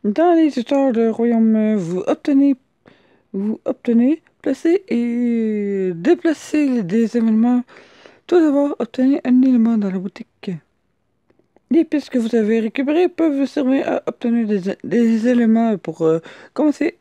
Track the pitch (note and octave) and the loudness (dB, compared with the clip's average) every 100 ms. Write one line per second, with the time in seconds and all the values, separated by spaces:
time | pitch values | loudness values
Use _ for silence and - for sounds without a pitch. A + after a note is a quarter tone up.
0 | G#3 G#3 E4+ E4+ D#4+ C4+ A3+ C#4 C4+ A3+ | -4 0 2 4 2 0 -2 0 0 0
1 | A3+ G#3+ A#3 A#3 A3 A3 G#3+ G#3+ E3 F3+ | 0 0 0 2 2 2 0 -2 -2 -4
2 | - D4 - C#4 C#4 C4 _ _ _ _ | -4 -4 0 2 2 0 _ _ _ _
3 | _ _ _ F#3+ G3+ A3 - B3+ - A#3 | _ _ _ -6 -6 -6 -8 -6 0 2
4 | B3 D#4+ _ _ - C4+ E4 F4+ - A#3+ | 2 0 _ _ -6 -2 0 0 0 -4
5 | A#3+ A#3+ A#3+ A#3 A3 G#3+ G3+ G3 F#3 E3+ | -2 -2 -2 0 -2 -2 -2 -2 -4 -2
6 | E3+ F4 E4+ D4 - D4+ C#4+ B3 F3 G#3+ | 0 0 0 -4 -4 -2 0 -2 -2 0
7 | A3+ A#3+ A3+ A3 A#3 B3 B3 - - _ | 0 0 0 2 2 0 -4 -16 -20 _
8 | - _ - F4+ D#4+ C#4 C#4+ - A3+ - | -20 _ 0 2 2 2 0 -4 -8 -2
9 | C4 C#4+ B3+ B3+ C4 B3 A3+ A3+ G3+ F#3 | 0 0 2 2 4 4 2 0 -2 -4
10 | F#3+ - A3+ _ - E3+ _ _ _ _ | -8 -12 -20 _ -10 -10 _ _ _ _
11 | _ _ _ _ _ _ _ D4+ D#4+ D4+ | _ _ _ _ _ _ _ 0 0 -2
12 | - B3+ A3+ A#3 G#3 A3+ A3 - C4+ D#4 | -2 -4 -2 0 0 0 -2 -4 -2 0
13 | F4+ - E4 C#4 C4+ - B3+ C4+ - - | 0 0 -2 0 -2 -2 0 0 0 -4
14 | - A#3+ A#3+ A#3 A3 G#3 F#3 - - G#3 | -6 -6 -2 -2 0 -2 -4 -8 -4 0
15 | A#3 A3+ A#3 A#3+ A3+ A3 A3+ G3+ - D#3 | 2 2 2 2 2 2 0 -2 -6 -2
16 | D#3+ E3 - - - - D4+ - D4 - | 0 0 -4 -20 -18 -2 -2 0 -4 -4